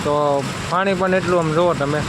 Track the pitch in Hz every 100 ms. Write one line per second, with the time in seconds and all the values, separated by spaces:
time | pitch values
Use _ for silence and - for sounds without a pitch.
0 | 147 147 147 143 135 - - 170 196 190
1 | 185 185 175 180 160 156 175 147 139 151